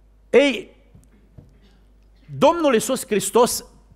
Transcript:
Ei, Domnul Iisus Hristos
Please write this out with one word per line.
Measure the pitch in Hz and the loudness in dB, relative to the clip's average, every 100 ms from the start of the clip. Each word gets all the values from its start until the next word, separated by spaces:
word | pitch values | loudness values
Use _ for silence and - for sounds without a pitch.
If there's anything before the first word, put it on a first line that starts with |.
| _ _ _ | _ _ _
Ei, | 240 285 226 - _ _ - _ _ _ - - _ _ _ _ _ _ _ - 139 | 2 2 0 -10 _ _ -20 _ _ _ -20 -20 _ _ _ _ _ _ _ -18 -2
Domnul | 269 339 302 | 0 2 0
Iisus | 226 - 262 - | 0 -2 -6 -4
Hristos | 202 - 220 247 - - - _ | -4 -2 0 0 -2 -12 -20 _